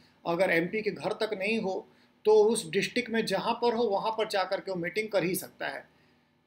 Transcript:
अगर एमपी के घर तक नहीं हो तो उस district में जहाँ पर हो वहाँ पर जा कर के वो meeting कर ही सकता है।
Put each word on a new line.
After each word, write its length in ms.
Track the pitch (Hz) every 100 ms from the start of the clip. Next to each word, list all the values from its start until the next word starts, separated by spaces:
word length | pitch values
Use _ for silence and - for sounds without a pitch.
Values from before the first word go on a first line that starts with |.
| - _ 170
अगर 220 | 170 185
एमपी 320 | 165 175 214
के 100 | 214
घर 220 | 160 175
तक 160 | 208 220
नहीं 260 | 190 202 226
हो 280 | 185 196 - _ _ _ 214
तो 80 |
उस 360 | 214 214 233 160
district 400 | 190 - 247 233
में 160 | 226 175
जहाँ 280 | 185 196
पर 200 | 233 240
हो 100 | 226
वहाँ 280 | 220 196 214
पर 160 | 220 214
जा 160 | 196
कर 160 | 185 185
के 120 | 190
वो 60 | 180
meeting 320 | 170 214 214
कर 140 | 196
ही 120 | 170 170
सकता 320 | 123 - 151
है। 200 | 135 - _ _ _ _ _